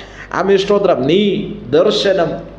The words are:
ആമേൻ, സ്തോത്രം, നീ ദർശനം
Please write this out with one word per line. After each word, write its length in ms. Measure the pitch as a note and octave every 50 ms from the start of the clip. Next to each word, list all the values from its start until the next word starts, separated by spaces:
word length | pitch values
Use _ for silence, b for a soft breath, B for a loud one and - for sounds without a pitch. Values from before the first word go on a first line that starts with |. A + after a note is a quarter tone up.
| B B B B B B -
ആമേൻ, 240 | D#3+ F#3 G3 G3
സ്തോത്രം, 500 | F#3 G3 F#3+ G3+ G3 G3 F3+ D#3 B2 C3
നീ 440 | C#3+ E3+ G#3 G#3+ G3+ - - - - - - - A#2+
ദർശനം 800 | C3+ D#3+ G3 G#3+ G#3 - - G3 F#3 E3+ E3 D#3 - - - - -